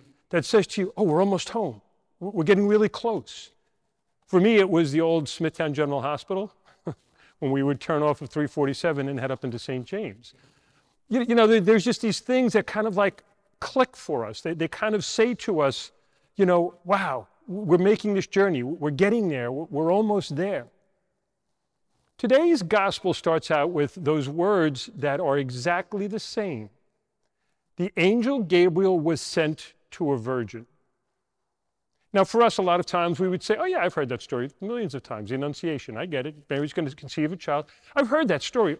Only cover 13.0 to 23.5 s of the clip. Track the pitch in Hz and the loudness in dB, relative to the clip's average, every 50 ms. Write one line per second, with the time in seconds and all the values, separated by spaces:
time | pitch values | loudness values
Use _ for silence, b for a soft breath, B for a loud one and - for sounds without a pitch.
13 | 202 190 - - _ _ _ _ _ _ _ - - - - 262 254 - - - | 0 0 0 -4 _ _ _ _ _ _ _ -14 -12 -6 0 0 0 0 0 -18
14 | - - 151 123 113 107 113 - - 170 175 156 165 156 - - 208 220 214 208 | -8 -6 -4 -4 -4 -6 -8 -8 -6 -6 -4 -4 -4 -6 -4 -4 -4 -2 -2 -2
15 | - - - - 220 240 240 - - - 190 156 143 135 120 - - - _ _ | -4 -4 0 0 2 2 0 -4 -4 -4 0 2 2 0 0 -2 -10 -14 _ _
16 | _ _ _ _ _ _ _ - 196 180 180 175 170 180 - - - 175 202 190 | _ _ _ _ _ _ _ 0 2 4 4 4 2 0 -4 -10 -4 -2 0 0
17 | 190 165 135 120 107 _ _ _ _ 247 175 202 214 160 170 175 180 196 220 - | 0 -2 -4 -6 -8 _ _ _ _ -10 -10 -8 0 2 2 4 6 4 2 2
18 | - 208 202 190 - - - 196 196 196 165 127 120 131 165 - 147 151 143 131 | 2 -2 -2 -2 -2 -2 0 2 2 2 2 -2 -4 -4 -6 -4 -4 -4 0 0
19 | 196 202 226 240 208 175 147 127 120 120 127 143 165 - 143 143 160 165 180 202 | 2 2 2 2 0 0 -2 -2 -4 -4 -6 -6 -8 -6 -4 -2 0 2 2 2
20 | 220 214 208 196 - - 147 143 180 202 190 135 120 107 _ _ _ _ _ _ | 2 2 0 -2 -2 -4 -4 -4 -4 -4 -4 -6 -8 -12 _ _ _ _ _ _
21 | _ _ _ _ _ _ _ _ _ _ _ _ _ _ _ _ _ _ _ _ | _ _ _ _ _ _ _ _ _ _ _ _ _ _ _ _ _ _ _ _
22 | _ _ _ - - 214 262 277 339 349 339 240 185 156 214 208 196 196 - - | _ _ _ -4 0 4 4 6 6 6 4 2 2 0 0 2 2 2 -2 -2
23 | - 185 160 - - 175 160 160 - - | -2 -2 -2 0 0 0 0 0 0 0